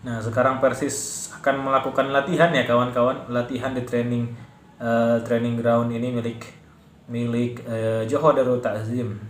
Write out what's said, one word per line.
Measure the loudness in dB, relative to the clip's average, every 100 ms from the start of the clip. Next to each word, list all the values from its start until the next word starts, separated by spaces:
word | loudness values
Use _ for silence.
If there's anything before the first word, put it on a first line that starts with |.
| -6
Nah, | -6
sekarang | -2 2 2 2
Persis | 0 0 -4 -6 -8 -10 -12 -4
akan | -2 -2 0
melakukan | 0 0 0 2
latihan | 0 0 2 4
ya, | 4 4
kawan-kawan. | 2 2 2 2 0 -4
Latihan | -4 -2 -4 -4
di | -4
training, | -2 -2 0 -2 -4 -8 -16 -20 -20 -8
eh, | 0 2 4 2 2
training | 0 2 0
ground | 2 2 2
ini | -2 -2
milik, | -2 -4 -8 -14 -18 -20 -20 -20 -20 -8
milik, | -4 0 0 0 -4 -6
eh, | -2 0 0 0
Johor | 4 4 6
Darul | 4 2
Takzim. | 0 -4 -4 -4 -4 -8